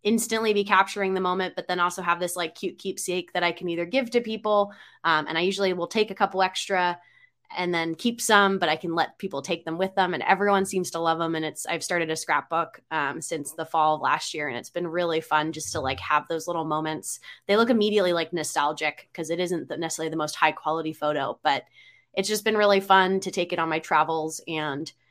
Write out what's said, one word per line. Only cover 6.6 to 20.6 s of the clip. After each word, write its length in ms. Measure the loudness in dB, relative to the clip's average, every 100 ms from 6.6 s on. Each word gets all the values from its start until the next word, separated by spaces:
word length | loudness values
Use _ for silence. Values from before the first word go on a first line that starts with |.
| -2 0 0 -2 _ _ _ _ _ -4
and 180 | -2
then 200 | 0 -2 -2
keep 240 | -2 -2
some, 380 | 6 6 6 4
but 100 | 2
I 60 | 0
can 180 | 0
let 240 | 0 -2 _
people 240 | -8 -6
take 220 | -4 -6 -4
them 120 | -2
with 160 | -2 2
them, 180 | 0
and 80 | 0
everyone 420 | 2 2 4 2 2
seems 240 | -2 -4
to 80 | -2
love 200 | 0 0
'em. 140 | 0 -2
And 80 |
it's, 220 | -4 -6 -6
I've 180 | -6
started 260 | -2 -2 -2
a 60 | -4
scrapbook, 640 | 0 -2 0 -2 -2 -8 _
um, 320 | -4 -2 -4
since 300 | -6 -8 -8
the 120 | -10 -4
fall 300 | 2 2 2
of 60 |
last 320 | 0 -2 -2
year, 140 | -6 -6
and 80 | -6
it's 120 | -8
been 180 | -8 -4
really 320 | -2 0 -2
fun 300 | 0 0 0
just 200 | -6 -6
to, 80 | -4
like, 200 | -4 -4
have 280 | 0 0 0
those 200 | -6 -4
little 160 | -4 -2
moments. 540 | -2 -2 -6 -8 -12 -14 -16 0
They 100 | 2
look 140 | 4
immediately, 420 | 4 4 4 2
like, 180 | 2 0
nostalgic 800 | -4 -2 0 0 0 -4 -4 -16
'cause 160 | -10 -4
it 100 | -2
isn't 280 | -2 -2 -4
the, 100 | -6
necessarily 320 | -6 -4 -4
the 60 | -2
most 200 | -4 4
high 160 | 2
quality 400 | 4